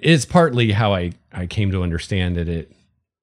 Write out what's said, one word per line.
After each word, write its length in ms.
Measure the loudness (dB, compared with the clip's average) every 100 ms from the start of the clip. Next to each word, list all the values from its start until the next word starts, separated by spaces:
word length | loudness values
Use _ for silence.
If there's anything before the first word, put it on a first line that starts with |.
is 220 | 2 2 4
partly 440 | 2 4 2 2
how 220 | 2 2
I, 180 | 0 -2 -8 _
I 140 | -10 -6
came 260 | -2 -2
to 100 | 0
understand 540 | -2 -4 -4 -2 -2 -2
that 120 | -4
it, 220 | -6 -8 _ _ _ _ _